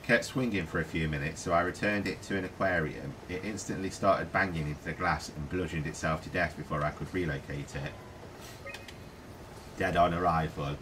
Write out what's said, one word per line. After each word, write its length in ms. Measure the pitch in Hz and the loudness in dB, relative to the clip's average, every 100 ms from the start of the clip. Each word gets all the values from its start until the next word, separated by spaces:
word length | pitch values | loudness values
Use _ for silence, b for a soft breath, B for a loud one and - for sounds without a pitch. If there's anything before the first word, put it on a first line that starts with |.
Kept 220 | - 117 - | 6 4 4
swinging 420 | 139 127 98 80 | 0 2 2 0
for 120 | 85 | -2
a 60 | 80 | 0
few 220 | 87 78 | 0 0
minutes, 320 | 76 73 80 | 0 -2 -4
so 100 | - | 4
I 100 | 85 | 4
returned 440 | 90 90 104 104 95 | 4 2 2 2 0
it 160 | - | -4
to 140 | - 101 | -2 -2
an 80 | 90 | -2
aquarium. 720 | - 98 87 78 67 67 69 - | 0 2 4 2 -2 -8 -10 -6
It 160 | 90 | -6
instantly 460 | 98 101 - 98 95 | -4 -6 -4 -4 -4
started 420 | - 101 87 82 | 2 4 4 4
banging 360 | 95 95 82 73 | 0 2 0 -2
into 160 | 73 | -2
the 100 | 82 | -4
glass 380 | 80 90 78 - 76 | -2 0 0 -2 -6
and 140 | 73 | -2
bludgeoned 380 | 90 85 80 76 | -2 0 0 -2
itself 340 | 78 80 78 | -2 0 0
to 80 | 76 | 0
death 260 | 87 82 - | 0 0 -2
before 280 | 73 76 | -4 0
I 80 | 73 | 0
could 200 | - 73 | -2 -4
relocate 640 | 92 85 69 65 71 71 71 | 0 0 -2 -4 -6 -6 -6
it. 160 | 71 - - - - - - - - - - - - - - - - - - - | -6 -8 -14 -14 -14 -14 -14 -12 -12 -10 -12 -14 -14 -16 -16 -14 -14 -14 -14 -2
Dead 180 | 92 85 | 2 8
on 160 | 85 | 8
arrival. 640 | 85 87 82 80 - 71 71 | 8 4 4 2 0 -2 -4